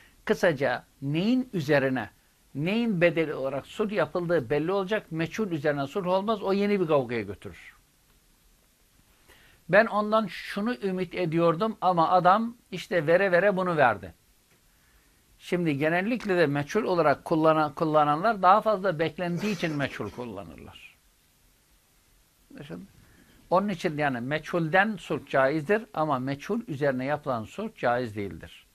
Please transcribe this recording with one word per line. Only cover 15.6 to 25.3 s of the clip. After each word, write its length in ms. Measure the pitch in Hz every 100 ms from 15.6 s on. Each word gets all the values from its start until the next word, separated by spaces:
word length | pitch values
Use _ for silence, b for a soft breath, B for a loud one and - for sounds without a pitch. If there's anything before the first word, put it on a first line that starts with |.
| 170 139
genellikle 600 | 156 170 196 247 208 180
de 100 | 151
meçhul 360 | 143 143 214
olarak 420 | 247 175 151 135 -
kullanan, 500 | 160 160 156 151 147
kullananlar 640 | 160 151 147 151 208 208
daha 200 | 185 208
fazla 380 | 220 202 190 156
beklendiği 560 | 160 160 175 170 208 196
için 200 | 170 147
meçhul 340 | 131 - 107
kullanırlar. 880 | - 120 98 78 - - - - _ _ _ _ _ _ _ _ _ _ _ _ _ _ _ _
Anlaşıldı? 340 | - 143 175 196 - b b b b _
Onun 200 | 175 208
için 280 | 190 180 147
yani 240 | 147 123
meçhulden 760 | 123 151 - 175 160 185 208 208
sulh 320 | - 143
caizdir 580 | -